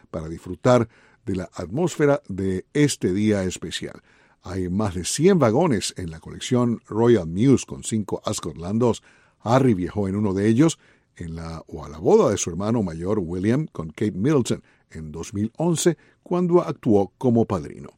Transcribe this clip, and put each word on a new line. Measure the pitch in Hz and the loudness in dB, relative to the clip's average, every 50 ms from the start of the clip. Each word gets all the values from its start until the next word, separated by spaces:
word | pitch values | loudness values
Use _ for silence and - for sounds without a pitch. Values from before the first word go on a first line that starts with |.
| _ _ | _ _
para | - 85 80 80 | -12 -10 -10 -10
disfrutar | 82 82 - 90 92 - _ 131 127 123 117 117 _ _ _ _ _ _ _ | -12 -12 -12 -12 -14 -2 _ 4 6 6 4 2 _ _ _ _ _ _ _
de | - 98 92 | -8 -6 -6
la | 90 - _ | -6 -8 _
atmósfera | - 95 82 92 143 180 165 - - 156 143 139 143 - _ | -10 -10 -8 -4 -2 -2 -4 0 0 2 2 2 0 -2 _
de | 98 90 98 98 92 92 - _ _ | -8 -4 -2 -2 -2 -4 -6 _ _
este | 147 147 143 - - - 104 90 | 2 2 2 2 0 -2 -2 0
día | 101 104 107 104 101 92 | 2 2 2 2 2 0
especial. | 92 85 - - 85 - - - 76 - - _ _ _ _ _ _ _ _ _ | -4 -6 -6 -10 -10 -10 -10 -10 -10 -14 -16 _ _ _ _ _ _ _ _ _
Hay | 92 92 98 92 90 | -10 -6 -6 -4 -2
más | 87 101 107 104 85 | -2 -2 -2 -2 -4
de | 92 85 | -6 -6
cien | - - - 147 185 202 175 | -6 -4 2 4 4 6 6
vagones | 139 117 104 135 180 180 127 95 - - - - | 4 4 4 2 2 2 0 -2 -4 -6 -10 -10
en | 92 85 | -12 -12
la | 80 80 | -12 -14
colección | - - - 82 - - 123 123 123 120 117 - - _ | -16 -16 -16 -12 -6 -2 0 0 0 0 -2 -4 -8 _
Royal | - 104 117 120 120 107 85 | -2 2 4 6 6 4 4
Mews | 80 82 92 110 139 131 107 - | -2 -2 0 4 4 4 4 2
con | - - - - | -2 -12 -12 -8
cinco | - - 110 101 - - - - | -6 -4 -4 -4 -4 -8 -6 -4
Ascot | - 107 - - 90 73 67 | -6 -6 -4 -6 -10 -10 -10
Landaus. | 82 87 104 113 123 120 104 - - _ _ _ _ _ _ _ | -8 -4 -2 2 2 2 2 0 -4 _ _ _ _ _ _ _
Harry | _ 107 117 131 135 131 113 | _ 2 2 4 4 4 2
viajó | 90 90 80 - 107 101 95 | 2 0 -4 -4 -4 -4 -2
en | 95 | -2
uno | 104 107 104 92 | -2 -2 0 0
de | 95 101 110 | 2 2 2
ellos | 113 113 151 165 - - _ _ _ _ _ _ _ | 4 4 4 2 2 -2 _ _ _ _ _ _ _
en | - 90 82 80 | -14 -12 -12 -10
la, | 82 82 82 82 80 - | -12 -12 -12 -12 -14 -14
o | _ - 80 73 | _ -14 -14 -14
a | 73 | -14
la | 71 78 | -14 -4
boda | 85 131 190 226 202 131 | 2 4 6 6 6 4
de | 104 90 | 2 0
su | - - | -2 -4
hermano | 85 85 101 107 117 123 107 | -6 -4 -2 -2 0 0 0
mayor | 90 82 82 85 92 107 107 | -2 -4 -6 -4 -2 -2 -2
William | 92 80 87 92 90 107 120 143 156 - | -2 -4 -4 -2 0 2 2 2 0 -4
con | _ - 82 80 | _ -10 -12 -10
Kate | - - 113 107 | -6 -4 -4 -4
Middleton | 98 92 98 135 160 143 120 - 117 - - _ _ _ _ _ | -2 -2 0 2 2 2 2 0 -4 -6 -8 _ _ _ _ _
en | - 85 78 78 | -16 -14 -14 -12
dos | 76 82 85 - - | -12 -12 -12 -8 -4
mil | 98 104 110 - _ | -4 -4 -4 -4 _
once, | 156 175 170 147 - 175 160 - _ _ _ _ | -2 0 0 2 2 0 0 0 _ _ _ _
cuando | _ - 180 175 180 175 170 175 | _ -4 -2 -2 0 4 2 2
actuó | 160 165 156 - - 131 107 101 98 92 _ _ | 2 2 -8 -4 0 4 4 4 4 2 _ _
como | - 127 117 117 113 | 0 2 4 4 4
padrino. | 110 107 92 73 - - - 71 - - | 2 0 -4 -4 -8 -14 -14 -16 -18 -18